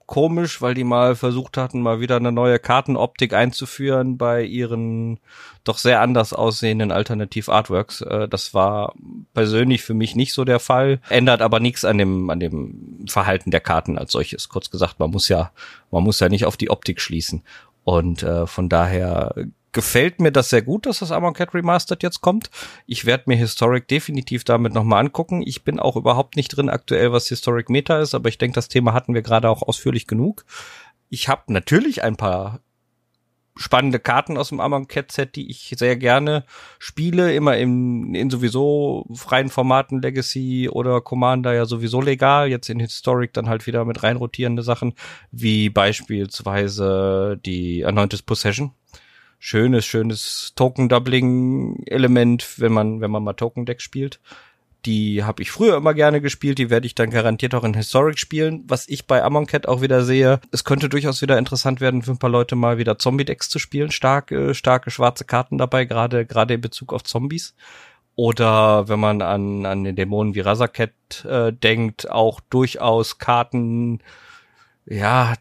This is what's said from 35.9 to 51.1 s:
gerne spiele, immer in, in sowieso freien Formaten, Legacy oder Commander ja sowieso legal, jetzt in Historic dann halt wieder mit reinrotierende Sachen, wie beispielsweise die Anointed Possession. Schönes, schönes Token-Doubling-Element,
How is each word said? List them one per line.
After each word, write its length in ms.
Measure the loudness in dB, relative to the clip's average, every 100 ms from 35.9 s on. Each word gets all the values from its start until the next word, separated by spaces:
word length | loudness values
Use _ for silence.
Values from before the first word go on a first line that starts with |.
| 2
gerne 480 | 4 4 4 -2 -4 -16 -20 -20
spiele, 560 | -14 -4 0 2 2
immer 220 | 4 2 2
in, 580 | 2 2 0 -2 -4
in 160 | -2 -2
sowieso 800 | 0 0 2 2 2 0 -2 -8 -12
freien 340 | -2 0 0
Formaten, 520 | 0 2 2 0 -4
Legacy 640 | -4 -4 -6 -6 -4 -2 -2
oder 300 | -2 0 0
Commander 540 | -2 0 0 2 0
ja 100 | 0
sowieso 380 | 0 -2 -2 -2
legal, 480 | 0 2 4 4 2
jetzt 200 | -2 -4
in 120 | -4
Historic 500 | -4 -4 -2 0 -2
dann 160 | -4 -2
halt 200 | -2 -2
wieder 180 | -2 -2
mit 180 | -2
reinrotierende 600 | 0 0 -4 -4 -2 -2
Sachen, 320 | -2 -2 -2 -6 -14 -20 _
wie 380 | -4 0 2 2
beispielsweise 1700 | 4 2 2 -4 -4 -4 -6 -4 -2 -2 0 0 2 2 0 0 -4 -6
die 400 | -4 -4 -2 0
Anointed 400 | 2 2 -2 -4
Possession. 460 | -2 -2 -2 -4 -10 _ -20 _ _ _ _
Schönes, 440 | -4 2 4 2 2
schönes 640 | -2 -2 -4 -8 -10 -8 0
Token-Doubling-Element, 2000 | 0 2 2 2 2